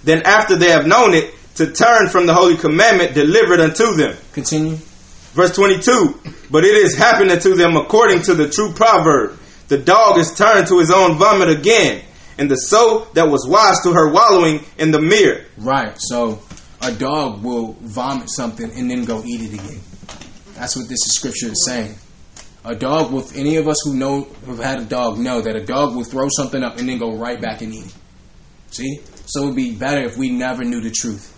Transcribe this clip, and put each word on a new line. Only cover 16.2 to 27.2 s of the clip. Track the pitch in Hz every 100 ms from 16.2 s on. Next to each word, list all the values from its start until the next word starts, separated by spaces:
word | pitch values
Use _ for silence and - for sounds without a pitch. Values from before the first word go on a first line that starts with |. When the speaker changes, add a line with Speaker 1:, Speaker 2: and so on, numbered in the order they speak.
| 113 107 - - - -
Speaker 2:
a | 127
dog | 110 131 151 139 104
will | 117 120 110 110
vomit | 117 104 127 131 117
something | - 117 110 113
and | 127 123
then | 123
go | 117 110
eat | 120 120
it | 110
again. | 101 98 - - - - - - - -
That's | - 123 131
what | 113
this | 123 -
scripture | - 135 110 120
is | 107 -
saying. | 123 104 107 - - - - - - 117
A |
dog | 110 131 156 143
will, | 131 -
any | 143 143 160
of | 151
us | 151
who | 147
know, | 135 135 139
who've | 139 - 127 117
had | 127 131
a |
dog | 110 127 120 107
know | 123 123
that | 110
a | 107
dog | 98 127 143
will | 120
throw | 117 131 139
something | 135 131 135
up | 123 117
and | 127
then | 123
go | 113
right | 110